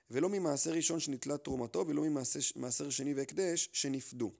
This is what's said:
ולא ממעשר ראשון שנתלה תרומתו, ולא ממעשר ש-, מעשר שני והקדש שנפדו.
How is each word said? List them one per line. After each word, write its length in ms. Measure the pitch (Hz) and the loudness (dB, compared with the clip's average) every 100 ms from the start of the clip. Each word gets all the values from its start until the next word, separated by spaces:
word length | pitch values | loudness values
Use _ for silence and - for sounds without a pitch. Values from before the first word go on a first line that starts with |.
| - | -6
ולא 180 | 123 180 | 0 2
ממעשר 420 | 202 165 151 160 | 2 2 2 2
ראשון 280 | 165 160 165 | 2 2 0
שנתלה 380 | 147 131 143 143 | -2 -4 -2 -4
תרומתו, 500 | - 131 117 175 175 | -2 -4 -2 0 0
ולא 160 | 147 | 2
ממעשר 360 | 156 147 123 143 | 2 2 0 0
ש-, 160 | 131 131 | 0 -2
מעשר 340 | 127 - 143 | 0 0 0
שני 240 | 131 139 | -2 -2
והקדש 560 | 139 139 - 185 170 - | -2 -2 0 0 0 0
שנפדו. 580 | - 139 135 - 127 107 - | -2 -2 -2 -4 -4 -4 -4